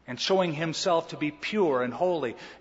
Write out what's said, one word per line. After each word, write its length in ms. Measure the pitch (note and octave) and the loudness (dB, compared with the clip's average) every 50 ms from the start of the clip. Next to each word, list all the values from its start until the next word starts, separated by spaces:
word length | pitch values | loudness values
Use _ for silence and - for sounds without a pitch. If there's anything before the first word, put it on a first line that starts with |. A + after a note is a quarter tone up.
| _ | _
and 120 | - B2 B2 | -12 -8 -4
showing 360 | - - F#3+ F#3+ F#3 E3+ D3+ | 0 2 4 4 4 2 0
himself 540 | D3 E3 D#3+ D#3 - - F#3+ E3+ E3 D#3+ - | -2 -2 -4 -4 -2 0 2 2 2 0 -2
to 100 | - C3+ | -6 -4
be 120 | D3+ D3+ | -4 -4
pure 520 | D3 - - - G#3+ G#3+ F#3+ D#3+ C3+ B2 | -4 -6 -6 -2 2 2 4 4 4 2
and 100 | B2 B2 | 0 0
holy 440 | - - F3 F#3 F3 D#3 C3+ A#2 G#2+ - - - - - | 0 0 0 0 2 0 -2 -4 -4 -8 -12 -16 -14 -12